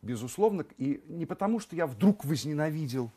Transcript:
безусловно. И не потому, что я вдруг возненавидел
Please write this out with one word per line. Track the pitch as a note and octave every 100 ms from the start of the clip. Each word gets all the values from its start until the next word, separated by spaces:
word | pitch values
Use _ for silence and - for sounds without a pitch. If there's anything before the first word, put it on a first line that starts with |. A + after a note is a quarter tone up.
безусловно. | G2+ A#2+ A#2+ - G#3+ G3 - -
И | C3+ C#3+ -
не | E3+ E3
потому, | F3+ G3+ A3+
что | -
я | E3 E3
вдруг | A#2 F#3 G#3
возненавидел | C3+ D3 C3+ D3 D#3 D#3 D3+ B2+ A#2